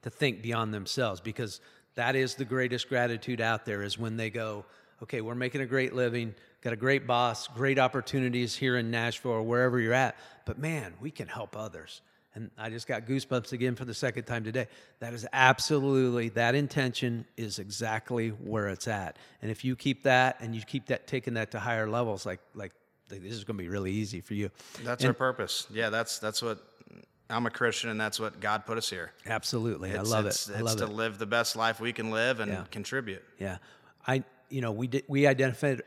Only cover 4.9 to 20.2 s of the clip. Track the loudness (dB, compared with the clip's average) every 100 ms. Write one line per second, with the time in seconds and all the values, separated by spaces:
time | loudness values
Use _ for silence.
4.9 | _ -8 -6 -4 -2 -2 -2 0 2 2
5.9 | 2 2 2 -4 -8 -20 _ -4 0 4
6.9 | 4 4 4 4 2 -8 0 2 6 4
7.9 | 4 -2 0 2 0 -2 0 2 2 2
8.9 | 0 0 -2 -2 0 2 4 4 4 4
9.9 | 4 4 0 -16 -14 -8 -4 -2 -4 -6
10.9 | -10 -12 -10 -10 -8 -10 -8 -10 -10 -16
11.9 | -18 _ _ _ -12 -12 -8 -8 -8 -4
12.9 | -6 -2 -4 0 -2 -2 0 0 0 -4
13.9 | -2 -2 -2 -4 -4 -2 -2 -4 -8 -20
14.9 | _ -10 -8 -4 8 8 8 4 4 6
15.9 | 4 4 4 0 4 4 4 2 2 0
16.9 | 0 0 -2 -6 -8 -8 -6 -8 -4 -2
17.9 | -2 -2 -2 0 -4 -4 -2 0 -2 -2
18.9 | -2 -4 -8 -20 -10 -6 -4 -4 -2 0
19.9 | 0 6 6